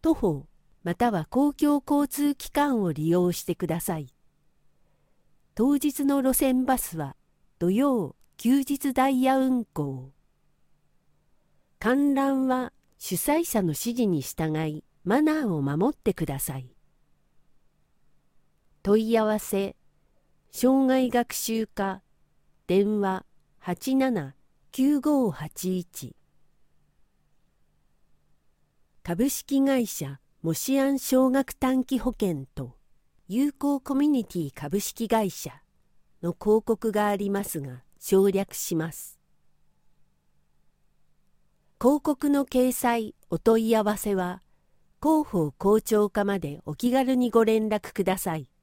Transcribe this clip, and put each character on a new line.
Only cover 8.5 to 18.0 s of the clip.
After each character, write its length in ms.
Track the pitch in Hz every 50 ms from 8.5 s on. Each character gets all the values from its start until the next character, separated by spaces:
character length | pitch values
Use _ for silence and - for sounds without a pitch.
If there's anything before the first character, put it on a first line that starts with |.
| 262 277
日 340 | 269 - 285 277 - 277 254
ダ 160 | 262 254 269
イ 120 | 269 254 262
ヤ 140 | 262 269
運 280 | 269 262 262 254 247 220
行。 460 | _ _ - 147 143 135 127 127 135 _ _ _ _ _ _ _ _ _ _ _ _ _ _ _ _ _ _ _ _ _ _ _ _ _ _ _ _ _ _ _ _ _
観 360 | _ - 214 254 277 285 285 277
覧 320 | 269 277 269 269 262 262
は 260 | 262 254 254 247 - _ _ _ _ _
主 180 | _ - - 185
催 300 | 170 - - 285 320 339
者 160 | - - 220
の 80 | 185 165
指 80 | 147
示 280 | - - 233 240 240 240
に 160 | 202 175 147
従 360 | 127 - - - 160 160 156 156 160
い、 160 | 156 151 151 _ _ _ _ _
マ 160 | 175 214 277
ナ 220 | 302 311 311 311 294
ー 100 | 214 175
を 80 | 151
守 340 | 139 139 143 156 190 269 302
っ 20 |
て 160 | _ - 220 185
く 120 | - 165
だ 140 | 147 139 139
さ 180 | - - 135
い。 160 | 135 127 123 _ _ _ _ _ _ _ _ _ _ _ _ _ - _ _ _ _ _ _ _ _ _ _ _ _